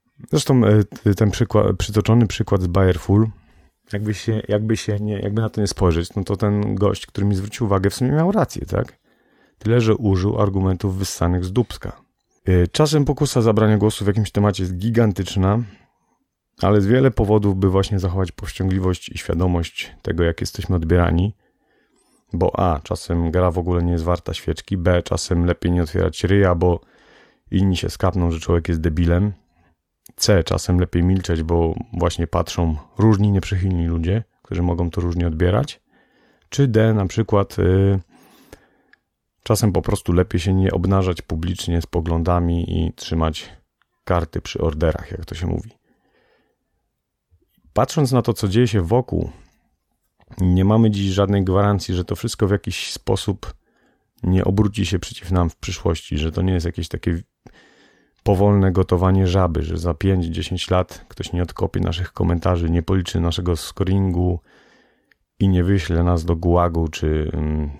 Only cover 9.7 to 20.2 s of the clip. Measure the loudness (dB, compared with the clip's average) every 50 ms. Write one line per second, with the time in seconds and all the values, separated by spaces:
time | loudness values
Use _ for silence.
9.7 | 2 2 4 2 2 2 2 2 2 2 2 0 0 0 0 0 0 0 0 0
10.7 | 0 0 -2 -4 -2 -2 -4 -6 -4 -2 0 0 0 0 -2 -2 -2 -2 -2 -2
11.7 | -4 -12 -12 -14 -14 -14 _ _ _ _ _ _ _ _ -2 2 2 4 2 2
12.7 | 2 0 0 2 2 0 0 0 0 -2 -2 0 0 2 2 4 4 4 4 4
13.7 | 4 4 2 2 0 0 -2 -2 0 0 0 0 0 0 2 2 0 0 -4 -4
14.7 | -4 -4 -2 -2 2 2 2 2 2 -2 -4 -4 0 0 2 2 2 0 -2 -6
15.7 | -10 -20 _ _ _ _ _ _ _ _ _ _ _ _ _ _ _ -2 0 2
16.7 | 2 4 4 4 4 4 4 2 2 2 2 2 4 4 4 2 2 2 2 2
17.7 | 2 2 0 0 0 0 0 0 0 -2 -4 -4 -6 -12 -14 -12 -8 -4 -2 -2
18.7 | 0 0 0 0 -2 -2 -6 -12 -12 -10 -6 -4 -2 0 2 2 2 0 -2 -4
19.7 | -8 -12 -14 -14 -14 -10 -6 -4 -2 0